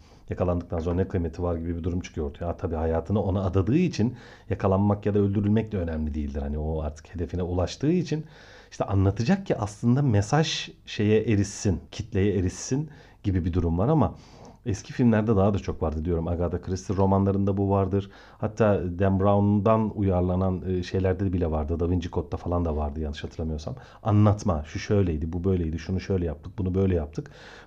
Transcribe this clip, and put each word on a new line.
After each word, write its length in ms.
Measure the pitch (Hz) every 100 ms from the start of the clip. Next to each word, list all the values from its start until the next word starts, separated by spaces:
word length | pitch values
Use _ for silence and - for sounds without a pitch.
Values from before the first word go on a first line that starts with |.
| - - -
yakalandıktan 500 | - 90 87 80 85
sonra 160 | 82 87
ne 120 | 95
kıymeti 360 | 95 85 -
var 120 | 87 82
gibi 220 | 85 85
bir 60 |
durum 160 | 85 90
çıkıyor 280 | - - 110
ortaya. 200 | - 87
Ha, 100 | 85
tabii 180 | 82 82
hayatını 460 | 82 82 80 104
ona 220 | 95 98 95
adadığı 320 | 95 92 151
için 380 | 180 - 117 - - - -
yakalanmak 560 | - 98 95 101 101 104
ya 80 |
da 60 | 101
öldürülmek 520 | 101 104 101 110 104
de 60 | 101
önemli 360 | 82 80 76
değildir. 280 | 76 73 71
Hani 160 | 71 76
o 240 | 78 80
artık 340 | 76 76 - 87
hedefine 280 | 85 87
ulaştığı 480 | 87 90 87 - 143
için 340 | 180 - 156 156 - - - -
işte 120 | -
anlatacak 640 | - 98 98 95 117 190 196
ki 120 | -
aslında 440 | 101 - 120 127
mesaj 680 | 143 101 101 147 156 - - - -
şeye 380 | - 104 107
erişsin, 560 | 117 104 101 - 107 80 -
kitleye 480 | - - 98 101 95
erişsin 500 | 90 - - 135 156 - - -
gibi 220 | - 92 85
bir 80 |
durum 240 | 87 87 82
var 100 | 113
ama 280 | 160 92 - - - - - 120
eski 280 | 95 -
filmlerde 420 | - 123 107 110 98
daha 180 | 98
da 60 | 101
çok 220 | - 78
vardı 240 | 80 76 80
diyorum. 220 | 82 82
Agatha 340 | 85 87 85
Christie 340 | - 92 - 95
romanlarında 600 | 95 98 98 98 98 101
bu 120 | 98
vardır. 420 | 98 95 98 101 - - -
Hatta 440 | 110 107 107 95 90 87
Dan 200 | 95 95
Brown'dan 760 | 101 101 101 104 104 110 107 101
uyarlanan, 680 | 98 90 90 90 95 92 90
e, 140 | 92
şeylerde 500 | 85 95 95 90 98
bile 180 | 87 85
vardı. 280 | 78 76 82
Da 100 | 85
Vinci 220 | 90 85
Code'da 260 | 87 - -
falan 280 | 85 87 85
da 100 | 76
vardı 240 | 73 73
yanlış 240 | 76 73
hatırlamıyorsam. 520 | - - 80 78 - - - -
Anlatma, 600 | 110 104 104 101 101 78 73
şu 140 | 101
şöyleydi, 540 | - 101 92 78 80
bu 100 | 87
böyleydi, 360 | 92 92 82 80
şunu 200 | - 95
şöyle 260 | - 95 85
yaptık, 280 | 76 - -
bunu 180 | 92 92
böyle 200 | 95 87
yaptık. 360 | 76 - - - - -